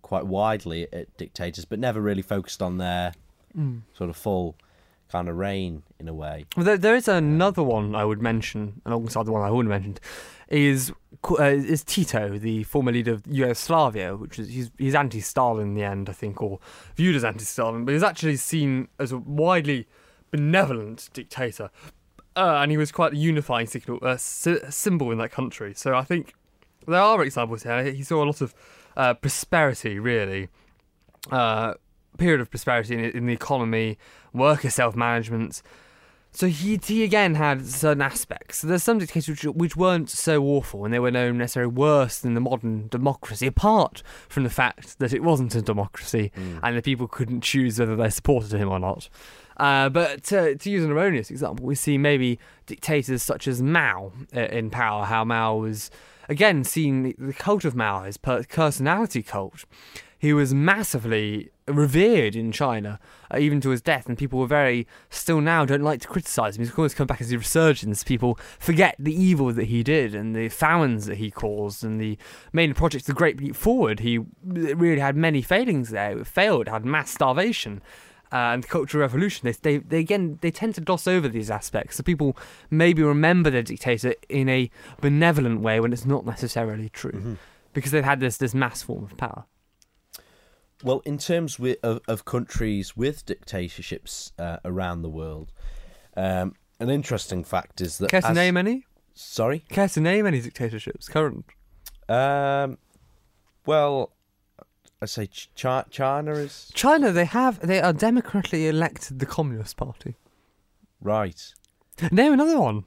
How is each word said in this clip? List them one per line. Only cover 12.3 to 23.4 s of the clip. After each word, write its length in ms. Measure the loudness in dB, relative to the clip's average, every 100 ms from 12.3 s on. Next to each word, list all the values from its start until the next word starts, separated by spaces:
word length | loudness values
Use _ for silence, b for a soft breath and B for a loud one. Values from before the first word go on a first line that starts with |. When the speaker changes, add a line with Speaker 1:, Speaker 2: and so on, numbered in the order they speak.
| -4
Speaker 2:
the 280 | -4 -4
former 280 | -2 0 0
leader 220 | 0 0
of 80 | -4 -2
Yugoslavia, 880 | 0 0 0 0 2 2 0 -6
which 240 | -6 -10 -10
is, 100 | -10
he's, 200 | -8 -10 _
he's 180 | 0
anti-Stalin 760 | 2 0 -2 -4 0 2 2 -2
in 60 |
the 100 | -2
end, 260 | -2 -4 -6
I 20 |
think, 300 | -8 -8 -6
or 160 | -8 -8 B B B 0
viewed 200 | 2 4
as 80 |
anti-Stalin, 640 | 0 -4 -8 -2 -2 -2 -2
but 60 |
he's 100 | 2
actually 340 | 2 0 -2 -2
seen 520 | -2 0 0 0 -4 _
as 120 | -6
a 60 | -6
widely 720 | -6 0 2 2 2 -2 -4 b b b _
benevolent 760 | -2 2 4 2 0 -6 -12 -14
dictator, 560 | -14 -12 -6 -6 -6 -12 B B B _ -20 _ 0
uh, 220 | 4 4
and 100 | 4
he 60 | 2
was 160 | 0
quite 220 | 2 0
a 20 | 2
unifying 500 | 2 2